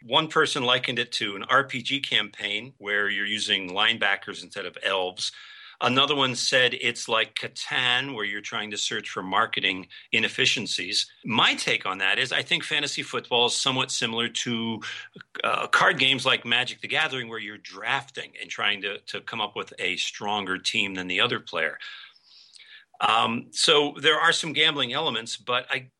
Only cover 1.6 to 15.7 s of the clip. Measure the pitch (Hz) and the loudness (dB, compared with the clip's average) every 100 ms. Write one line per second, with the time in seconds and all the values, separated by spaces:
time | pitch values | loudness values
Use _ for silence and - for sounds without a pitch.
1.6 | 135 127 120 139 135 117 104 - 104 104 | 2 -4 -4 -4 0 0 0 -4 -6 -4
2.6 | 127 - 101 104 101 101 101 107 101 98 | -8 -10 -2 0 2 0 -2 -2 0 0
3.6 | 92 95 110 113 101 98 - 92 90 101 | 0 2 2 2 0 0 -4 -12 -10 -10
4.6 | 90 - 98 95 92 92 - - - - | -10 -4 0 0 0 -4 -6 -8 -20 -20
5.6 | - - 123 127 143 147 131 117 - 131 | -16 -2 2 4 4 2 2 0 2 4
6.6 | 123 120 120 117 - 110 113 - 117 - | 4 2 -4 -4 0 0 0 -4 -8 -8
7.6 | - 127 127 123 139 120 101 101 101 113 | -4 -2 0 0 -2 -4 -4 -4 -6 -6
8.6 | 104 104 - 113 - - 92 98 113 107 | -6 -4 -4 -4 -6 -6 0 2 2 2
9.6 | 95 92 90 - - 110 113 - 127 - | 0 0 -6 -14 0 2 2 2 2 2
10.6 | 95 - 90 104 - - - 113 196 285 | -2 -4 -2 -2 -2 -6 -2 4 4 2
11.6 | - 113 98 95 95 104 131 156 - 170 | 0 0 0 0 0 2 0 -2 0 -2
12.6 | - 151 143 - 143 165 - 120 120 - | -2 -2 -2 -4 -4 -6 0 2 4 2
13.6 | 139 131 131 - 120 113 117 117 123 117 | 0 0 0 -2 -2 0 -2 -2 -4 -2
14.6 | 113 113 - - - - - - 107 - | -2 -4 -8 -12 -14 -18 -16 -4 -2 0
15.6 | - | 2